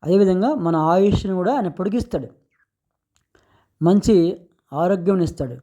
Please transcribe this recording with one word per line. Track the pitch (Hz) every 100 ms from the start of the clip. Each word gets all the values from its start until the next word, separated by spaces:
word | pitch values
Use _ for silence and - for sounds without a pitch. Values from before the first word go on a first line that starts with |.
అదేవిధంగా | 139 190 196 185 220
మన | 294 170 165
ఆయుష్ను | 156 180 202 196 190
కూడా | 190 180
ఆయన | 277 190
పొడిగిస్తాడు, | - 185 226 - 165 127 _ _ _ _ _ _ _ _ _ _ _ _ _ _ _
మంచి | 160 202 202 202 170 190 _ _ _
ఆరోగ్యం | 139 175 190 175 196
ఇస్తాడు. | 165 160 135 120